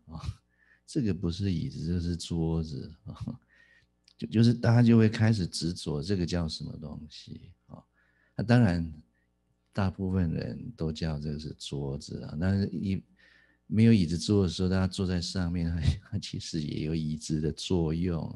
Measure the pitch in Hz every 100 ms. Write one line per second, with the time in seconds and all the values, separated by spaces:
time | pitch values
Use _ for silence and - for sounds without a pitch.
0 | - 80 - - _ _ _ _ _ 156
1 | 110 90 87 85 101 82 67 69 76 90
2 | 85 85 - 85 82 82 80 69 - -
3 | - - - - _ _ _ _ _ _
4 | _ _ - 110 117 120 117 117 117 117
5 | 110 110 110 107 82 - 80 90 - 76
6 | 82 98 82 87 80 - 73 - 76 73
7 | 76 - - - - - _ - _ _
8 | _ _ _ - 104 120 110 87 82 76
9 | - _ _ _ _ _ _ - 95 90
10 | 95 92 85 76 - - - - 80 78
11 | 82 73 76 73 76 - - 71 71 69
12 | - - - 76 90 98 101 - 101 95
13 | - _ _ _ _ _ _ 101 113 113
14 | 80 85 90 104 92 82 92 95 92 98
15 | 92 90 85 98 87 87 82 85 71 98
16 | - 101 - - - 82 76 - 78 82
17 | 78 78 - 78 76 78 - 92 80 82
18 | 90 82 -